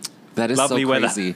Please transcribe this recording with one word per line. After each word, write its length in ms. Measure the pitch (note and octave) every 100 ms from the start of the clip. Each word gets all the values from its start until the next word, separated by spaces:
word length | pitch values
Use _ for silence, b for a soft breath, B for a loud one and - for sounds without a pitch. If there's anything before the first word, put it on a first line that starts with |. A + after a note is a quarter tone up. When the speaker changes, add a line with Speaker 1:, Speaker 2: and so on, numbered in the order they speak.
| - - - -
Speaker 1:
That 140 | A2+
is 80 | C3
Speaker 2:
Lovely 240 | C3+ C3
Speaker 1:
so 80 | C3
Speaker 2:
weather. 180 | C3 G2
Speaker 1:
crazy. 260 | G#2 F#2